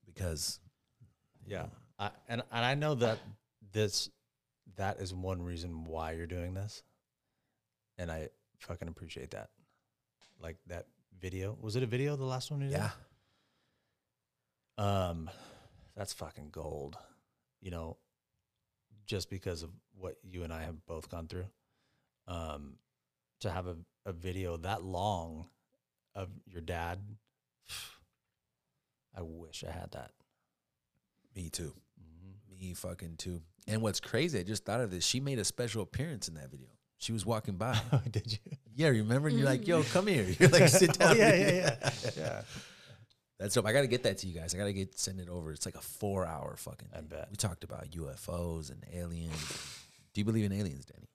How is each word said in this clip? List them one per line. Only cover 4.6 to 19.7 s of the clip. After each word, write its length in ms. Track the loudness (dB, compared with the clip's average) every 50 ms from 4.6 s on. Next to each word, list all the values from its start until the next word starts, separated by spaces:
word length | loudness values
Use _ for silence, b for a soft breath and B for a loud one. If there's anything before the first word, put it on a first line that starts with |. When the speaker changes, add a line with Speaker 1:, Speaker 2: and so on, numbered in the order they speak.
| _ -20 -8
Speaker 2:
that 220 | -4 -4 -4 -2 -4
is 140 | -6 -6 -6
one 300 | -6 -4 -4 -4 -4 -4
reason 420 | -6 -6 -6 -6 -8 -8 -8 -8
why 280 | -8 -6 -6 -4 -4 -4
you're 140 | -6 -6
doing 280 | -6 -6 -6 -6 -6 -6
this. 280 | -6 -6 -8 -10 -14 -20 _ _ _ _ _ _ _ _ _ _ _ _ _ _ _ _ _ _ _ _ _ _ -10
And 120 | -8 -6
I 200 | -6 -6 -8 -8 _ _ _ _ _ _
fucking 280 | -12 -10 -8 -8 -8 -10
appreciate 440 | -10 -10 -12 -14 -12 -12 -12 -12 -12
that. 180 | -12 -14 -14 _ _ _ _ _ _ _ _ _ _ _ _ _ _ -20 -20 _ _
Like, 160 | -12 -12 -12 -14 _ -12
that 180 | -10 -10 -10 _ _ _ _ _ -20 -10
video. 360 | -8 -6 -4 -4 -4 -4 -4 -6
Was 160 | -6 -2 0
it 60 | 0 0
a 40 |
video, 300 | 0 0 0 0 0 -2
the 80 | -2 -2
last 260 | -2 -4 -4 -4 -4
one 120 | -4 -4 -2
you 60 | -2
did? 100 | 0 0
Speaker 1:
Yeah. 120 | 0 -2 -4 b b b b b b b b b b b b b b b b b b b b b b _ _ _ _ _ _ _ _ _ _ _ _ _ _ 0
Speaker 2:
Um, 520 | 2 2 4 2 2 0 -2 -4 -6 -10 B B B B B B B B B B B B B
that's 160 | -10 -8 -8 -8
fucking 360 | -10 -10 -12 -12 -14 -16 -14
gold, 460 | -12 -10 -10 -8 -8 -8 -10 -10 -12 B B B B B B B B B B B _ _
you 100 | -12 -10
know, 280 | -8 -8 -8 -10 -12 _ _ _ _ _ _ _ _ _ _ _ _ _ _ _ _ _ _ _ -20 -20 -10
just 220 | -6 -4 -4 -4 -6
because 320 | -10 -8 -6 -6 -6 -6 -8
of 80 | -12